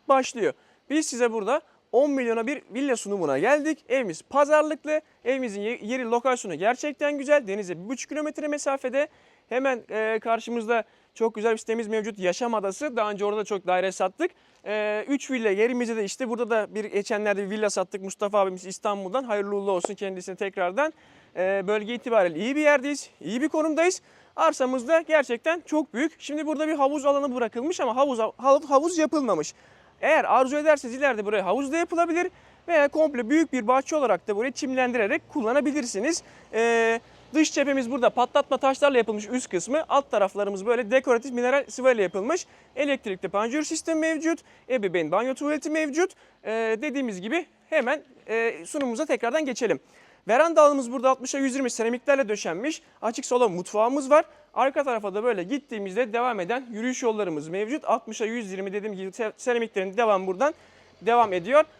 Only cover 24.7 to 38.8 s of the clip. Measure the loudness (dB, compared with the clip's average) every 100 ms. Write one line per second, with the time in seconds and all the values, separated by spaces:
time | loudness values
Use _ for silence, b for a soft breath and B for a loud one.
24.7 | -2 2 2 4 2 2 -2 -2 -2 0
25.7 | -2 -2 -2 -4 -4 -8 -6 -4 -2 -2
26.7 | 2 2 2 2 2 0 -2 -4 -2 -4
27.7 | -2 -2 2 2 2 -2 0 4 4 6
28.7 | 4 4 2 2 2 2 0 -2 -10 b
29.7 | b b _ 2 4 6 4 4 2 4
30.7 | 2 0 0 0 0 0 0 2 0 0
31.7 | -2 0 0 0 0 -2 b b b 0
32.7 | 2 4 2 2 0 2 2 2 0 2
33.7 | 2 2 0 2 0 0 -2 -2 -4 -4
34.7 | 0 0 0 0 0 -4 -4 0 2 0
35.7 | -2 -4 -2 -2 -2 B B B 0 2
36.7 | 4 2 0 B B -4 0 2 2 0
37.7 | 0 -2 0 2 2 2 2 0 0 0
38.7 | 4